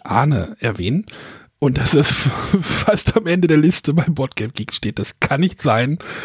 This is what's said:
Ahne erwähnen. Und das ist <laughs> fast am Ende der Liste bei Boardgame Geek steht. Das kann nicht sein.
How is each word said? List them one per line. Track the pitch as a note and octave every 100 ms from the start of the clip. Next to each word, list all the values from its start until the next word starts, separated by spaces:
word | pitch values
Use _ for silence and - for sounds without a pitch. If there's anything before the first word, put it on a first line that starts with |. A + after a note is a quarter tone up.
Ahne | - G#2 C#3+ C3 D#2+ -
erwähnen. | A#2+ G2 F2+ D3+ - - - - _ -
Und | C#3+ C3+
das | B2
ist | D3 C#3+
<laughs> | - - - - G3
fast | - C#3 - G#3 - -
am | E3+
Ende | F3+ F3
der | D#3
Liste | D#3 - -
bei | D#3 D3+
Boardgame | D3 C3 - G#2+
Geek | - G#2+
steht. | - G#2+ G#2+
Das | F#2+ -
kann | - C#3+
nicht | F3+ -
sein. | - A2+ B2+ D#3+ - -